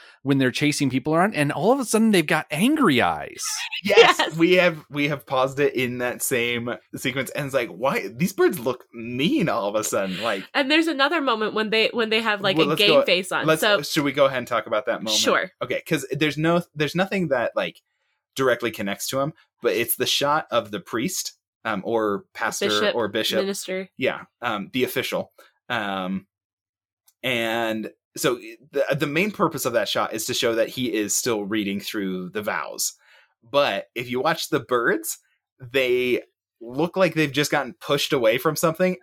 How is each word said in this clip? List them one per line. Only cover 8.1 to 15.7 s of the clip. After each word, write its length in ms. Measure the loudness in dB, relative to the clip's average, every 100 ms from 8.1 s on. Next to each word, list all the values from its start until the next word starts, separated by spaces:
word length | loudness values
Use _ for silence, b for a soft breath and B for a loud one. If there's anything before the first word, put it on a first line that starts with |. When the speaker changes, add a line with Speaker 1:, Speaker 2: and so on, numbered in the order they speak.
Speaker 2:
these 200 | -2 -4
birds 240 | 2 2 2
look 260 | -4 -4 -8
mean 560 | -12 -8 -2 0 2 0
all 180 | 0 0
of 60 |
a 100 | -2
sudden? 360 | 0 -2 -2 -2
Like, 220 | -4 -4 -4
Speaker 3:
And 180 | -2 2
there's 160 | 2 2
another 340 | 2 0 2
moment 320 | 0 0 -2
when 160 | -2 0
they, 180 | 2 0
when 220 | 0 0
they 100 | 0
have, 220 | 0 -2
like, 160 | 0 2
Speaker 2:
Well, 80 | 0
Speaker 3:
a 40 |
Speaker 2:
let's 80 | 2
Speaker 3:
game 100 | 4
Speaker 2:
go, 120 | 4
Speaker 3:
face 300 | 4 2 0
on. 140 | -2 2
Speaker 2:
let's, 160 | 2
Speaker 3:
So 180 | 4 2
Speaker 2:
should 240 | 2 0
we 80 | 0
go 140 | 4 4
ahead 120 | 2
and 80 | -2
talk 200 | -2 0
about 180 | -2 0
that 160 | -4
moment? 160 | 0 0
Speaker 3:
Sure. 300 | 2 2 0 -8
Speaker 2:
Okay, 200 | -6